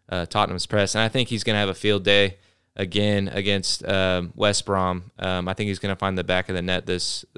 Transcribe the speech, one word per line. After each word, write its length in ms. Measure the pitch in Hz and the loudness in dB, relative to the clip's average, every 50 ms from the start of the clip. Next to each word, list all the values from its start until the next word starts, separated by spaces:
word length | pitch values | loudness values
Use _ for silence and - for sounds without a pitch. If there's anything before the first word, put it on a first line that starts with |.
| _ - | _ -6
uh, 180 | 90 90 85 | -6 -4 -4
Tottenham's 400 | - - 107 104 - 92 90 - | -2 0 0 0 0 0 -4 -4
press. 300 | - - 104 101 98 - | 0 0 2 2 2 2
And 60 | 107 | 0
I 80 | 110 113 | 0 0
think 180 | - 131 123 - | 2 0 -2 0
he's 160 | 120 107 - | -2 -4 -2
gonna 160 | 117 107 104 | 0 0 0
have 80 | 104 98 | 0 0
a 60 | 92 | -2
field 300 | - - 107 104 101 92 | -2 0 2 2 2 4
day 340 | 101 101 101 101 98 92 - _ _ _ _ _ _ - - | 6 6 6 6 4 2 -4 _ _ _ _ _ _ -8 -6
again 500 | 101 90 87 104 104 104 104 101 98 98 | -6 -2 0 0 2 2 2 2 0 -2
against, 580 | - 101 98 101 101 98 95 - - - - | -2 -2 0 0 0 0 0 -2 -4 -2 -2
um, 460 | - 101 95 95 92 92 90 87 85 - | 0 0 2 2 2 2 0 -2 -4 -4
West 320 | - 104 104 101 - - | 0 2 2 2 0 0
Brom. 460 | - 101 95 92 92 90 90 90 - - - | 0 0 0 0 0 -2 -4 -6 -12 -12 -8
Um, 300 | 92 92 92 90 90 90 | -4 -4 -2 -2 -2 -4
I 40 | 95 | -4
think 140 | - 107 104 | -4 -4 -4
he's 120 | 98 92 | -4 -4
gonna 180 | - 101 95 - | -4 -4 -4 -2
find 200 | 98 98 95 92 | -2 -2 -2 -2
the 60 | 90 | 0
back 240 | - 92 92 92 - | 0 0 0 0 0
of 80 | 95 | -2
the 60 | 90 | -4
net 240 | 87 92 92 90 - | -2 0 -2 -2 -2
this, 400 | - 90 87 - - - - - - - | -2 -2 -2 -2 -4 -6 -6 -10 -12 -12